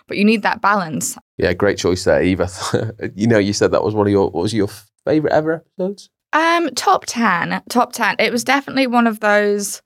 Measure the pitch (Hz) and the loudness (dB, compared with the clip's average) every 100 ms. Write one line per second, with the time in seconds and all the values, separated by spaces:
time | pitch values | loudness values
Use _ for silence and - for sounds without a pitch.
0 | _ - 202 220 202 - 190 208 170 156 | _ 0 2 2 0 0 0 0 -2 -6
1 | - - _ - 87 92 101 90 90 90 | -8 -10 _ -2 -2 2 0 0 -2 0
2 | - 73 87 92 90 - - - 113 - | 2 2 2 0 -2 -4 -4 -4 -4 -8
3 | - 92 117 113 101 101 98 90 - 107 | -12 -2 2 4 2 2 2 2 0 0
4 | 101 101 98 80 98 110 101 - _ _ | 2 2 2 0 -2 0 -2 -4 _ _
5 | - 156 147 - 156 160 _ - 185 202 | -2 0 2 0 0 -6 _ -8 -6 -6
6 | - _ _ 302 330 339 339 - - - | -18 _ _ 0 2 2 0 -2 0 0
7 | - 240 233 175 170 185 - 240 240 - | -2 -2 0 0 -2 -4 -2 -2 -2 -2
8 | 214 - 220 233 226 269 277 254 262 240 | -2 0 0 0 0 -2 0 -2 0 2
9 | 233 220 214 208 208 202 202 - | 2 0 2 2 2 0 -4 -10